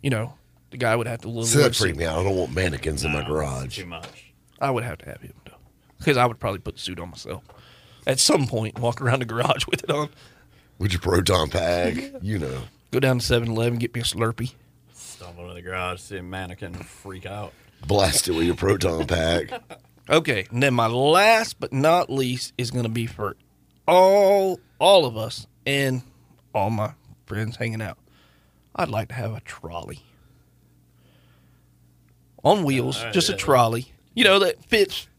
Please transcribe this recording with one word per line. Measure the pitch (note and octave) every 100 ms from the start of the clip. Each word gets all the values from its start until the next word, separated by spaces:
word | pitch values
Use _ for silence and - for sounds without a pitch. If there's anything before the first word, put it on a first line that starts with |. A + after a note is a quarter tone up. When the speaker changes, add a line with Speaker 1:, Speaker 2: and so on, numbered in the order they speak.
Speaker 1:
You | C#3
know, | A#2 A#2 - _ _ _
the | B2+
guy | A#2+ A#2
would | A#2
have | A#2
to | A2+
live | A#2 A2+
Speaker 2:
See, | C3+
that | -
Speaker 1:
with | B2
Speaker 2:
freaked | F#2+ D#2
me | E2
out. | D#2+
I |
don't | F#2+ F#2+
want | D#2
mannequins | D2+ F#2 C#2 D#2+ D2
in | C#2+
my | D2
Speaker 3:
No, | C#2+
Speaker 2:
garage. | D#2 D2 C2 C2+ -
Speaker 3:
too | F2+
much. | E2 - - - _ _ _
Speaker 1:
I | C#3
would | B2
have | A#2+ D#2+
to | -
have | -
him, | - -
though. | - - _ _ _ _
'Cause | - C3
I | B2
would | A2+
probably | A2+ F#2+
put | - -
the |
suit | - F2
on | E2+
myself. | D#2+ - F2 _ - - - _ - -
At | C#3
some | - - B2+
point, | A#2 A2 -
walk | A#2 A#2+
around | B2 B2+
the |
garage | A#2 A2+ A#2 C#3 -
<laughs> |
with | -
it | -
on. | D3 D3+ - - _ _ _ _ _
Speaker 2:
With | G2
your | F2
proton | - F2+ F2+ F#2 D#2
pack, | F#2 E2+ F2 F2+ - C#4
Speaker 1:
<laughs> | C4+
Speaker 2:
you | G2+ G#2
know. | C#2+ C2 - _ _
Speaker 1:
Go | B2
down | C3+ B2
to |
seven | A#2 A#2+ A#2
eleven, | A2+ A#2+ A#2+
get | A#2
me | A#2+
a |
Slurpee. | A#2 A2+ A2+ A#2 B2 - _ _ _
Speaker 3:
Stumble | - - - F2+ F2 F2
in |
the | F2
garage, | F2 F#2 F2+ F2+
see | - G2
a |
mannequin, | F2+ F#2+ F#2 F2+ F#2+
freak | F2+ F2+ - G2 F#2
out. | F2+ G2+ G#2 - _ _ -
Speaker 2:
Blast | G2+ F#2+ - -
it |
with | E2
your | E2+ E2+
proton | G2 G2 F2+ D#2+ D2
pack. | E2+ E2 E2+ D#2 B3 _
<laughs> | - _ _ -
Speaker 1:
Okay, | D3 D#3 A2 F#2+
and | A#2+
then | C#3
my | B2 A2+
last | B2 C#3 E3+ G#3+ A3 A3 -
but | -
not | C3+ D3+ F3 -
least | C3+ B2+ B2 - -
is | A#2+
gonna | B2 A#2
be | A2+ A2+
for | - G#2 - _ _ _ _ -
all, | F3+ F#3 G3+ F#3+ G3+ F#3+ F3 _ _
all | E3+ G3 C#3
of | A2
us | A2+ - - _ -
and | C#3 C#3 B2+ - _ _ _ _
all | A#2 G2+
my | A2 G#2+ - - -
friends | _ G2+ G#2+ A#2+
hanging | A#2 A2
out. | G#2+ - _ _ _ _ _ _ _ -
I'd | E3+
like | A2 -
to |
have | B2 A#2
a | G#2+
trolley. | - - D#2+ E2+ - - _ _ _ _ _ _ _ _ _ _ _ _ _ _ _ _ _ _ _ _ _ _ _ -
On | - G3+
wheels, | D3+ C3+ B2+ C3
Speaker 3:
All | A#2
right, |
Speaker 1:
just | A2 -
a |
Speaker 3:
yeah. | G2+
Speaker 1:
trolley. | - B2+ A#2 A2+ B2+ - _
You | -
know, | G#3+ G3
that | F#3 - -
fits | A3+ G3 - -